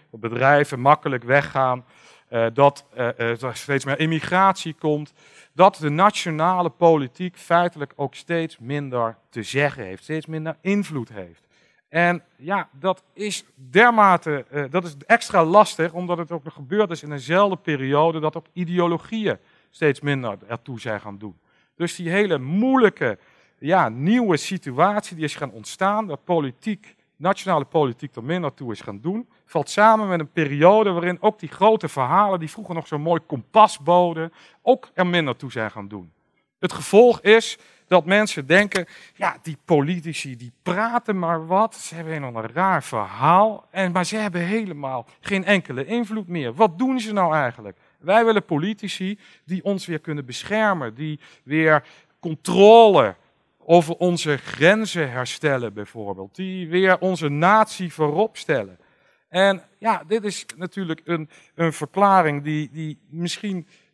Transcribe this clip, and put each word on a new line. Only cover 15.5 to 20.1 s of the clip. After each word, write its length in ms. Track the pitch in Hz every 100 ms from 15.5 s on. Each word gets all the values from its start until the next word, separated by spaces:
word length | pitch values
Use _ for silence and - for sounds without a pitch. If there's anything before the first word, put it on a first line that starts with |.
| 202 208 - 165
omdat 240 | 165 180 170
het 140 | 160
ook 120 | 170
nog 100 | 147
gebeurd 380 | - 131 202 208
is 120 | 165
in 60 | 147
dezelfde 480 | 147 127 175 202 185
periode 640 | - 143 135 143 165 160
dat 160 | 151 165
ook 100 | -
ideologieën 840 | - 170 175 175 170 - 220 202 107 _ _ _
steeds 320 | - 156 135
minder 360 | 147